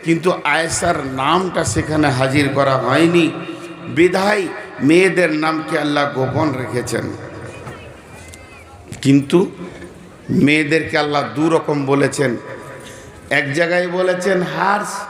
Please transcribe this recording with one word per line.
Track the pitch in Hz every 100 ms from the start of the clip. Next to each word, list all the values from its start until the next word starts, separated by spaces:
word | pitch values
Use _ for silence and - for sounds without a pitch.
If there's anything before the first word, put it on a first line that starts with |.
কিন্তু | 165 165 175 143
আয়েশার | 151 147 165 - 175 165 135
নামটা | 131 139 170 190 175 156
সেখানে | 165 151 156 147
হাজির | 127 135 143 139
করা | 135 135 131
হয়নি, | 117 139 165 175 156 - - - - - -
বিধায় | 123 180 185 196 208 170 - - -
মেয়েদের | 135 165 185 170 170
নামকে | 156 156 160 151 160
আল্লাহ | 147 147 143
গোপন | 131 131 135 156
রেখেছেন। | 127 120 120 117 113 - - - - - - - - - - - - - - - - - - - -
কিন্তু | 127 139 139 175 - - - - - - - - -
মেয়েদেরকে | - 139 151 147 160 151 156
আল্লাহ | 147 147 135 117
দু | 160
রকম | 160 - 147 139
বলেছেন। | 139 139 117 135 110 - - - - - - - - -
এক | 139 139
জায়গায় | 135 170 175 180
বলেছেন | 175 180 180 208 185
হার্স | 170 165 185 202 - - -